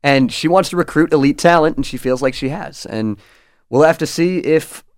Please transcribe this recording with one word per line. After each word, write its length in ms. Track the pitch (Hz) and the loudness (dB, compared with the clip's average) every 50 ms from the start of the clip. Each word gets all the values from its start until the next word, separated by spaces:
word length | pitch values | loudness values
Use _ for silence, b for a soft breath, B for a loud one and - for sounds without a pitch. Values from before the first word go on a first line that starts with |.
And 280 | - 143 139 135 131 117 | 2 4 4 4 2 0
she 160 | - - - | -2 -4 -2
wants 220 | 160 170 190 180 - | 2 2 2 2 0
to 60 | - | -2
recruit 360 | 175 170 - - 151 165 - | -4 -4 0 2 0 2 2
elite 260 | 156 151 135 139 143 - | 2 2 2 2 0 2
talent, 380 | - 170 170 170 156 165 - | 2 4 4 4 4 2 0
and 100 | - 139 | -2 -6
she 100 | - - | -6 -8
feels 240 | 123 - 131 127 127 | -6 -4 -4 -2 0
like 140 | 139 131 131 | -2 -4 -4
she 160 | - - 131 | -4 -6 -6
has. 340 | 147 202 - 139 143 - - | -6 -8 -10 -12 -14 -16 -14
And 320 | - 107 110 110 110 104 98 b b b b b b b b b b | -10 -6 -4 -4 -4 -6 -8 b b b b b b b b b b
we'll 120 | 117 131 | 2 4
have 160 | 151 160 160 - | 4 4 4 0
to 80 | 160 | -4
see 320 | - - - 165 180 185 175 | -6 -2 -2 -2 -2 -2 -2
if 460 | - 131 156 160 - - - - _ _ _ | -2 0 0 0 0 -4 -18 -20 _ _ _